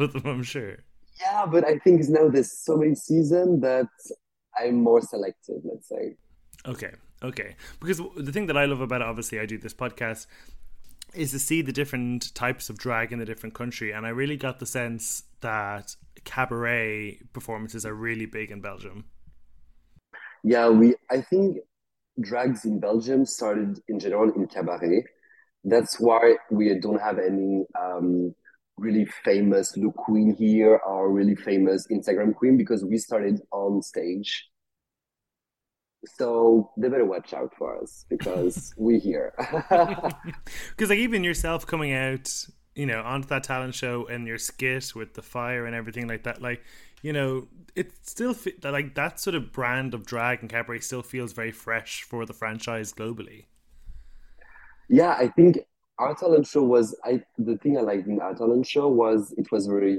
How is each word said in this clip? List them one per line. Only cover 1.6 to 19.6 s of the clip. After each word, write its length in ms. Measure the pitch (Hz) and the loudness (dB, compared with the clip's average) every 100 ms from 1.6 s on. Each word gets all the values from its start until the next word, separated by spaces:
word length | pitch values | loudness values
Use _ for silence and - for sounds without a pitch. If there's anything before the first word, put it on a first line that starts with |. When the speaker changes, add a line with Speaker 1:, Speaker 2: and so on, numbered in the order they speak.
Speaker 2:
I 140 | 156 151 | 2 2
think 240 | 185 170 143 | 2 2 4
now 200 | 156 156 | 4 4
there's 300 | 135 123 - | 4 0 -4
so 180 | - 156 | -2 0
many 200 | 151 143 | 2 0
seasons 640 | - 160 147 175 180 165 | 0 2 4 2 2 2
that 240 | 127 127 123 _ - - _ _ _ - | 2 0 -2 _ -18 -18 _ _ _ -4
I'm 220 | 120 120 | 0 2
more 180 | 117 117 | 6 4
selective, 600 | 113 104 98 - - - | 4 -4 -6 -8 -12 -12
let's 240 | - - - | -10 -12 -12
say. 280 | - - - _ _ _ - - | -10 -10 -12 _ _ _ -18 -14
Speaker 1:
Okay, 240 | 120 - - - - | -12 -12 -14 -20 -14
okay. 320 | 127 123 101 - - - | -12 -10 -12 -14 -20 -10
Because 200 | 160 160 | -6 -4
w-, 220 | 185 165 | -6 -10
the 120 | 139 | -8
thing 140 | 143 190 | -4 -2
that 100 | 143 | 2
I 80 | |
love 160 | 143 135 | 2 0
about 200 | 127 123 | -2 -4
it, 40 | 117 | -4
obviously, 320 | 113 117 110 | -6 -8 -6
I 80 | 107 | -8
do 120 | 110 | -8
this 160 | 110 | -12
podcast, 520 | - 123 - 113 110 - - - - - - - - - | -8 -8 -6 -8 -8 -14 -20 -20 -18 -16 -16 -16 -18 -14
is 160 | 180 147 | -8 -6
to 80 | 139 | -4
see 240 | - 160 | -2 -2
the 100 | 135 | -2
different 640 | 131 139 127 123 123 - | -4 -4 -4 -4 -4 -8
types 340 | - 123 131 - | -6 -4 -4 -8
of 100 | 101 | -10
drag 340 | 127 113 113 | -4 -4 -4
in 80 | 120 | -6
the 40 | |
different 300 | 110 110 113 | -8 -10 -12
country. 380 | - 120 120 110 | -10 -10 -8 -8
And 140 | 107 113 | -6 -6
I 20 | |
really 280 | 120 139 147 | -4 -4 -4
got 220 | 135 127 | -8 -8
the 80 | 120 | -8
sense 560 | 127 120 113 - - - - | -6 -6 -8 -8 -10 -12 -12
that 540 | 120 107 101 104 - - - - | -6 -4 -4 -8 -12 -18 -20 -20
cabaret 960 | - - 127 120 117 120 110 107 104 - 127 | -8 -4 -4 -2 -2 0 -2 -4 -8 -12 -18
performances 540 | 123 113 110 110 110 110 | -14 -10 -8 -8 -10 -10
are 80 | |
really 320 | 107 113 113 110 | -8 -6 -6 -8
big 240 | 110 104 | -8 -10
in 100 | 101 | -12
Belgium. 440 | 101 98 101 101 - - - - - - | -14 -14 -14 -16 -18 -20 -20 -20 -20 -20